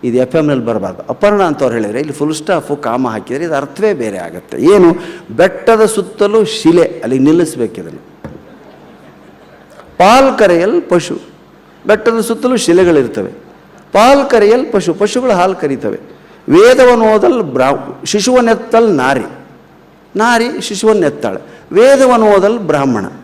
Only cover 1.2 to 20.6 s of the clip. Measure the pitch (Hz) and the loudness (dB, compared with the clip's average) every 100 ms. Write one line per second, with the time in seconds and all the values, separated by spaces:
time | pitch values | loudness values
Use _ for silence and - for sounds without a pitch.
1.2 | 202 208 180 143 131 113 107 113 156 139 | 0 0 -2 -2 -2 -2 -4 -6 -8 -6
2.2 | 147 151 151 175 139 147 123 120 131 110 | -6 -6 -4 -4 -4 -8 -4 -4 -4 -6
3.2 | 95 127 170 147 143 - 214 175 113 95 | -8 -8 -4 -6 -6 -4 -4 -2 -6 -8
4.2 | 85 87 - - 156 202 175 180 - - | -10 -14 -12 -2 2 6 4 2 -8 -16
5.2 | - 113 285 - - 226 214 208 185 - | -14 -2 -2 0 0 2 2 0 -8 -4
6.2 | 202 220 208 - - 170 165 - 113 131 | 0 0 0 0 2 4 2 -2 -6 0
7.2 | 139 160 165 - 113 - 82 73 - - | 2 2 0 -4 -8 -8 -16 -18 -20 -20
8.2 | - - - - - - - - - - | -20 -20 -20 -20 -20 -20 -20 -20 -20 -20
9.2 | - - - - - - - - 185 247 | -20 -20 -20 -20 -20 -20 -20 0 4 4
10.2 | 269 226 202 170 185 339 285 175 - - | 2 2 2 2 0 -2 0 -2 -2 -12
11.2 | - - _ - - _ - 214 - 226 | -14 -20 _ -20 -20 _ -2 0 0 -2
12.2 | 220 226 254 247 - 170 185 156 120 107 | -4 -4 -2 -2 2 2 4 2 0 -4
13.2 | - - - - _ - - 190 233 285 | -10 -12 -20 -20 _ -20 -4 2 4 4
14.2 | 269 240 208 240 254 196 170 165 202 226 | 2 2 4 2 0 -4 -4 -2 -2 -2
15.2 | 254 190 180 180 151 135 110 - - - | -2 0 0 -2 -6 -4 -6 -8 -14 -20
16.2 | - - - 156 226 254 254 240 220 214 | -20 -18 2 4 6 6 4 4 2 2
17.2 | 349 262 175 123 131 143 - - - 214 | 2 0 -2 0 0 0 -6 -12 -6 -4
18.2 | 196 254 233 226 - 226 233 156 131 139 | 2 2 2 0 0 2 2 2 0 -2
19.2 | 104 - - - _ - _ _ _ 190 | -4 -14 -20 -20 _ -20 _ _ _ -2
20.2 | 226 233 240 294 | 0 0 -2 -6